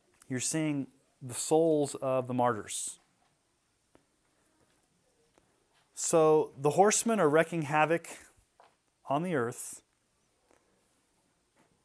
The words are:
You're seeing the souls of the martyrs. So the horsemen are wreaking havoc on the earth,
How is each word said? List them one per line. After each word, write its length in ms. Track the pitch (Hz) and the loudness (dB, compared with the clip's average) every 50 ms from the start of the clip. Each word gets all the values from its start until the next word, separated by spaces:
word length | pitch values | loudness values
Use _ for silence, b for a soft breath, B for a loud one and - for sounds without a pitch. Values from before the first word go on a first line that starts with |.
| _ _ _ _ - - | _ _ _ _ -12 -8
You're 120 | 131 127 | -6 -6
seeing 480 | 120 - - 160 156 156 147 139 131 - _ _ _ _ _ _ | -4 -4 -2 -2 -2 -2 -2 -4 -6 -8 _ _ _ _ _ _
the 120 | 139 127 120 | -14 -10 -8
souls 640 | - - - 156 156 165 165 156 151 147 139 - | -8 -2 0 2 2 4 4 2 2 0 -2 -4
of 320 | - - 135 131 131 123 123 | -6 -4 -2 -2 -2 -2 -2
the 60 | 127 | -2
martyrs. 680 | 123 123 123 117 104 92 - - - - - - - _ _ _ _ _ _ _ _ _ _ _ _ _ _ _ _ _ _ _ _ _ _ _ _ _ _ _ _ _ _ _ _ _ _ _ _ _ _ _ _ _ _ _ _ _ _ _ _ _ _ _ _ _ _ _ _ _ _ _ | 0 0 0 0 -2 -6 -10 -10 -10 -10 -10 -12 -16 _ _ _ _ _ _ _ _ _ _ _ _ _ _ _ _ _ _ _ _ _ _ _ _ _ _ _ _ _ _ _ _ _ _ _ _ _ _ _ _ _ _ _ _ _ _ _ _ _ _ _ _ _ _ _ _ _ _ _
So 580 | - - - - 165 156 156 156 156 147 - - - | -8 -4 0 2 4 6 6 6 4 2 0 -4 -2
the 140 | 139 147 | -2 0
horsemen 500 | 135 170 190 214 214 - - 233 226 214 | 4 4 4 4 4 2 0 0 0 2
are 80 | 175 147 | 2 4
wreaking 320 | 143 160 165 - - 170 | 4 2 2 2 -2 -4
havoc 460 | 151 131 156 151 156 151 165 165 - - - - - - _ _ _ _ _ _ - _ _ _ _ _ _ _ _ - | -4 0 2 2 2 2 2 -2 -4 -8 -16 -20 -20 -20 _ _ _ _ _ _ -20 _ _ _ _ _ _ _ _ -4
on 160 | 135 143 170 | -4 -2 -2
the 120 | 185 175 | -2 -2
earth, 460 | 139 117 117 120 - - - - - - _ _ _ _ _ _ _ _ _ _ _ _ _ _ _ _ _ _ _ _ _ _ _ _ _ _ _ _ _ _ _ _ _ _ _ _ _ _ _ | -2 -2 -2 -4 -8 -12 -12 -14 -16 -20 _ _ _ _ _ _ _ _ _ _ _ _ _ _ _ _ _ _ _ _ _ _ _ _ _ _ _ _ _ _ _ _ _ _ _ _ _ _ _